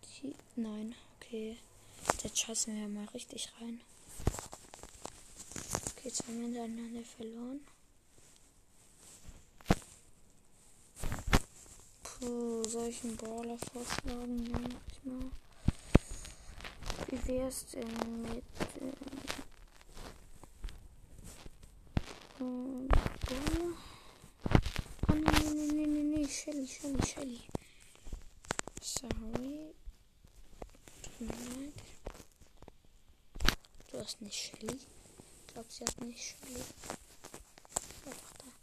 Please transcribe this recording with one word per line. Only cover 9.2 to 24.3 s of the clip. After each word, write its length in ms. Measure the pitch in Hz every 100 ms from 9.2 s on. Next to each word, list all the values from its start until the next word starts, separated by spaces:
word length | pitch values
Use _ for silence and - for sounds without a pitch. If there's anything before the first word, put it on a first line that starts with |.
| - - - - - - - - - - - - - - - - - - - - - - - - - - - -
Puh, 600 | - - 247 240 240 226 220
soll 200 | 233 233
ich 140 | 240
einen 120 | 240 220
Brawler 400 | 220 226 233 233 -
vorschlagen? 760 | 247 240 - 254 240 247 240 233
Ja, 80 | 233
mach 280 | 240 247 -
ich 140 | -
mal. 260 | 269 254 262 - - - - - - - - - - - - - - - - - -
Wie 180 | 254 254
wär's 380 | 254 262 262 -
denn 500 | 277 233 226 226 233
mit, 220 | 226 233 - - - -
ähm, 120 | 262 - - - - - - - - - - - - - - - - - - - - - - - - - - - - - - - - - - -
ähm, 500 | 254 247 254 262 262 269 - - -
Bull? 480 | 262 294 320 339 330 - - - - -